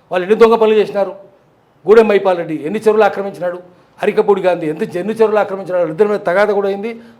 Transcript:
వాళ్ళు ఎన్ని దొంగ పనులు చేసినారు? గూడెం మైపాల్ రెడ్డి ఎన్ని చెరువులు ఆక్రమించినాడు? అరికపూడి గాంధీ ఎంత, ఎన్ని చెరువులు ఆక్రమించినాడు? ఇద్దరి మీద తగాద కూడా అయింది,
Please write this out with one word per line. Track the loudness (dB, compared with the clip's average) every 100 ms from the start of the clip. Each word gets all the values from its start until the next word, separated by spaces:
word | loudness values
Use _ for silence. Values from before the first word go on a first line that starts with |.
| _
వాళ్ళు | -6 -2
ఎన్ని | 4
దొంగ | 4 4
పనులు | 2 2
చేసినారు? | 0 -2 -4 -6 -20 _ _ _ _ _ 4
గూడెం | 6 6
మైపాల్ | 2 0 -2
రెడ్డి | -4 -8 -6
ఎన్ని | -2
చెరువులు | 0 2
ఆక్రమించినాడు? | 2 0 -8 -8 -8 -8 -14 _ _ -6
అరికపూడి | -2 0 2 2
గాంధీ | 2 0 -4
ఎంత, | -6 -6 -6
ఎన్ని | -6
చెరువులు | 0 0 2
ఆక్రమించినాడు? | -2 -6 -6 -4 -2
ఇద్దరి | -2 -2
మీద | -2
తగాద | -2 0 0
కూడా | 0 -2
అయింది, | -4 -8 -12 -18